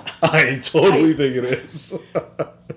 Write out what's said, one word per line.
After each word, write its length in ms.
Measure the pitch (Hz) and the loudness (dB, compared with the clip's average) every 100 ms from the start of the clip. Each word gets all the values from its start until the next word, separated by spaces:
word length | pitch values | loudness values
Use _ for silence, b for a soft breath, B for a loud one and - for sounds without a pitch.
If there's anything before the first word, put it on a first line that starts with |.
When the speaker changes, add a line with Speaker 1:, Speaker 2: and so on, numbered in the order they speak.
| - - | -16 -2
Speaker 1:
<laughs> 0 | |
I 340 | 160 156 127 131 | 0 2 2 0
totally 540 | - 160 196 147 160 | -2 2 4 4 2
Speaker 2:
I 40 | 151 | 2
Speaker 1:
think 200 | 135 127 | 0 -2
it 80 | |
is. 540 | 123 131 - 160 - 190 - | -4 -4 -8 -10 -10 -10 -10
<laughs> 340 | 160 - - - - - | -8 -8 -8 -10 -12 -18